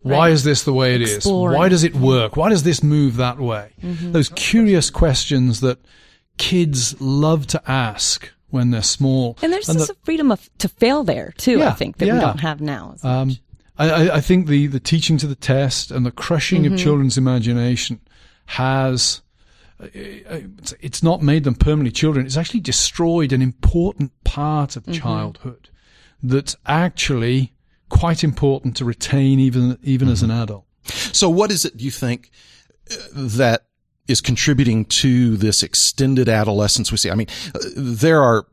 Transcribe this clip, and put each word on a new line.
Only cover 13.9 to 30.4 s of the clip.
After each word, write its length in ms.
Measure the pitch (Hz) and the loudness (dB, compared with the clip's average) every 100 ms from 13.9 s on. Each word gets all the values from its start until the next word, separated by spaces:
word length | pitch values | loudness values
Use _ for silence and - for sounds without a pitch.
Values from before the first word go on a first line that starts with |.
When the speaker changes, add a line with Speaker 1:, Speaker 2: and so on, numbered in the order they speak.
Speaker 1:
I, 240 | 160 165 147 | 4 2 2
I 40 | |
think 260 | - 180 156 | 2 2 4
the, 200 | 143 143 | 2 2
the 120 | 135 | -2
teaching 380 | - 165 - 156 | -2 0 2 0
to 100 | 147 | -2
the 80 | |
test 560 | 135 - 135 139 - - | -6 -2 0 0 -4 -6
and 140 | 131 | -4
the 60 | 123 | -4
crushing 540 | - - 165 - 180 | -4 -4 -2 0 2
Speaker 2:
Mm-hmm. 100 | 147 | 2
Speaker 1:
of 40 | 190 | 2
children's 380 | 165 147 135 131 | 2 2 2 0
imagination 840 | 131 127 113 120 120 120 - 120 _ _ _ _ | 0 0 0 0 0 -2 -6 -10 _ _ _ _
has, 800 | - - 131 135 131 127 - - _ _ _ _ _ _ | -12 -4 -2 0 0 0 -2 -4 _ _ _ _ _ _
uh, 40 | 82 | -20
it's, 800 | 101 101 - - - - 98 - - | -18 -18 -18 -14 -14 -14 -16 -16 -14
it's 220 | 143 - | -12 -2
not 200 | 165 175 | 0 2
made 220 | 147 156 | 2 2
them 100 | 139 | 0
permanently 360 | 120 147 151 127 | 0 2 2 -2
children. 360 | - 156 143 131 | 0 0 0 -2
It's 100 | 135 | -4
actually 240 | 165 240 | -4 -6
destroyed 720 | 165 - - - 170 170 143 | -4 -4 -4 -2 0 0 0
an 80 | 131 | 0
important 680 | 127 - - 170 180 - 139 _ | 0 0 0 2 -2 -2 -8 _
part 540 | - - 151 151 139 127 | -4 -2 -2 -2 -4 -8
of 60 | |
Speaker 2:
Mm-hmm. 80 | - | -10
Speaker 1:
childhood 800 | 170 120 110 107 - 131 120 _ _ _ _ _ _ | -6 -4 -4 -6 -10 -16 -16 _ _ _ _ _ _
that's 320 | 123 135 - - - | -2 -2 -2 -10 -2
actually 880 | 151 180 - - 131 117 131 131 _ _ _ _ | 0 0 -2 -4 -2 0 0 -2 _ _ _ _
quite 340 | - 170 165 | 0 2 0
important 540 | 156 - 143 135 131 117 | 0 0 0 0 -4 -4
to 80 | |
retain 540 | 120 117 - 139 135 135 | -6 -6 -2 2 4 4
even, 380 | 131 123 123 123 | 4 2 0 -2
even 260 | 139 131 131 | -2 2 2
as 120 | 110 | 2
an 60 | 110 | 0
Speaker 3:
Mm-hmm. 140 | 113 | 0